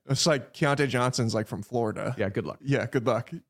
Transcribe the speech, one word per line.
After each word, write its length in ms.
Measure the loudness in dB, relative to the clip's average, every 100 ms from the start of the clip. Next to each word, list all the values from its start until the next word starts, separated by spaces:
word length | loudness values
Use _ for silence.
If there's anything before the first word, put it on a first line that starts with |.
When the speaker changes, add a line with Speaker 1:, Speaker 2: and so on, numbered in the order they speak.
| -2
Speaker 1:
it's 180 | 2 2
like 280 | 2 -2
Keontae 340 | -2 2 2 2
Johnson's, 460 | 2 0 0 0
like, 140 | 0 -2
from 160 | -6
Florida. 500 | -4 -2 -2 -2 -4 -2
Speaker 2:
Yeah, 120 | -2
good 180 | -2 -4
luck. 120 | -6
Speaker 1:
Yeah, 240 | 0 0 0
good 200 | -2 0
luck. 220 | 0 -2 -12 -16